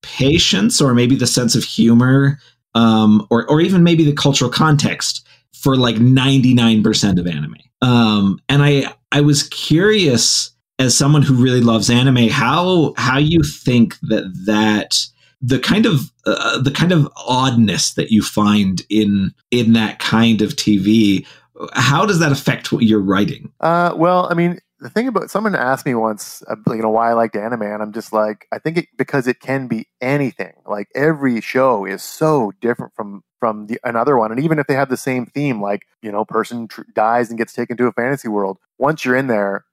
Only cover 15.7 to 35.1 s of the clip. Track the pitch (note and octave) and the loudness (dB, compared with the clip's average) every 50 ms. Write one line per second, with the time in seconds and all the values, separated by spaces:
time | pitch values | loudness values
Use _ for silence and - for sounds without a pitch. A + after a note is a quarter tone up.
15.7 | F3 G#3 A3 - F#3 C#3 - - _ _ _ - G2+ - - A2+ - - B2+ C#3 | 0 2 2 2 2 0 -2 -4 _ _ _ -4 -4 -2 -2 -4 -2 -2 -2 -2
16.7 | D3 - - F3 F#3 E3 C#3+ - _ - - - B2+ B2+ B2+ C3+ A#2+ A#2 A#2 G2+ | 0 0 0 2 2 2 2 0 _ -14 -6 -4 -2 0 0 0 2 2 2 2
17.7 | F2 E2 - - - - - - A2 G#2+ G2+ - - - G#2 G#2 G#2 G#2 G#2 F#2+ | 0 -2 -4 -6 -4 -4 -4 0 0 0 0 0 -2 -2 0 2 2 2 0 0
18.7 | F#2+ F2 - _ G#2 G#2+ G#2+ G#2 G2+ G2+ G2 F2+ - _ _ _ - A#2+ A#2+ A2 | -2 -4 -6 _ -2 0 0 2 0 0 -2 -4 -6 _ _ _ -2 0 2 2
19.7 | A#2 A2+ A2 G#2 - - - - - A2 A2+ A#2 A2+ G#2 G#2+ G2 - - - - | 2 2 2 -2 -6 -8 -6 -2 0 2 2 2 2 2 0 -4 -4 -4 0 0
20.7 | G#2+ G2+ F#2+ G2+ G#2+ A2+ A2 G#2 G2 F#2 - - - _ _ _ _ - - - | 0 2 2 2 2 4 4 2 2 -2 -4 -8 -20 _ _ _ _ -16 -16 -10
21.7 | - - B2 B2+ C#3 D#3+ G3 G#3 G3+ D#3+ E3 D3+ C#3 C3 - - C3 A2+ - - | -4 -2 0 0 0 0 0 0 0 0 0 0 0 -2 -2 -4 -4 -4 -4 -4
22.7 | - A#2 A#2 A2 A2 G#2+ G2 F#2+ F#2+ G2 G#2 E2+ - - - - _ _ - D#3+ | -2 0 2 2 2 2 2 0 0 0 0 -2 -4 -10 -14 -20 _ _ -2 -2
23.7 | E3+ E3+ F3 F3 - - D#3+ F3 F3+ F3+ F3+ - F3 E3+ E3+ F3 F3 - _ _ | 0 0 0 -2 0 0 0 2 2 0 0 -2 -2 0 0 -2 -2 -6 _ _
24.7 | _ _ - - - G#3 A#3 C4+ A#3 G3 - - - G3 G#3+ A3 F#3+ C#3+ A#2+ B2+ | _ _ -18 -8 -4 -4 -4 -2 -2 -4 -6 -4 -6 -4 -4 -2 -2 -2 -2 -2
25.7 | C3 B2+ - D3+ B2+ A#2 A2 A2 G#2+ G2+ - - - - - - A2+ G#2+ G#2+ - | -4 -4 -4 -4 -2 -2 -2 -2 -4 -6 -12 -18 -18 -20 -12 -12 -12 -6 -4 -4
26.7 | B2 A2 A2+ A2 A2 A2+ A#2 A#2 A#2 A2+ A#2 A2+ _ G#2 G#2 A2+ B2 A#2 G#2+ G#2 | -4 -2 -2 0 0 0 0 0 2 0 0 -2 _ -6 -6 -6 -6 -6 -6 -8
27.7 | G#2 G#2+ G#2+ G#2+ G#2 A2+ G#2+ - - G#2+ G#2+ G#2+ G#2+ _ _ _ - A2 _ D#3 | -6 -8 -8 -8 -10 -12 -12 -4 -2 -2 -2 -2 -4 _ _ _ -12 -8 _ -4
28.7 | E3 F3 D#3 _ _ _ - - - C#3+ B2 B2 B2 _ _ - C3 C3+ C3+ B2 | -4 -4 -6 _ _ _ -8 -4 -2 -4 -2 -2 -4 _ _ -6 -6 -6 -4 -6
29.7 | A#2 A2 - _ _ _ B2+ B2+ C#3 D3 C#3+ B2+ G2 _ F#2+ F2 C#2+ _ _ - | -8 -8 -8 _ _ _ -4 -2 -2 -2 -2 -4 -6 _ -12 -12 -12 _ _ -10
30.7 | G2 G#2 G2+ _ _ B2+ C#3 D#3 D#3+ D3 C#3 C3+ A#2+ A2+ G#2 - - C3 C3 C3+ | -8 -8 -8 _ _ -2 0 0 0 0 0 -2 -2 -2 -4 -4 -2 0 2 2
31.7 | B2 G#2 F#2+ F#2+ G2 F#2+ - - - - D#3 D#3 D#3 C#3+ A#2 G2+ G2 _ - A#2 | 2 0 -2 -6 -8 -8 -10 -14 -8 -4 -2 0 2 0 0 -2 -6 _ -4 -4
32.7 | A#2+ _ C3 A#2 _ - A2 G2+ G2+ G2 _ _ _ _ - A#2 G#2+ G#2+ G#2+ G#2 | -4 _ -6 -16 _ -14 -12 -12 -12 -18 _ _ _ _ -4 -4 -4 -4 -8 -10
33.7 | A#2 A#2+ - B2 A#2 A#2 A#2 C3+ D3 B2 A2 G#2+ A2+ B2 C#3+ E3 D#3+ D3+ C#3 - | -12 -8 -8 -6 -2 -2 0 2 2 2 2 0 -2 -2 -2 0 0 -2 -2 -2
34.7 | C#3+ C3+ C#3+ C3 B2+ A2+ - - | -2 -2 -2 -2 -4 -6 -4 -4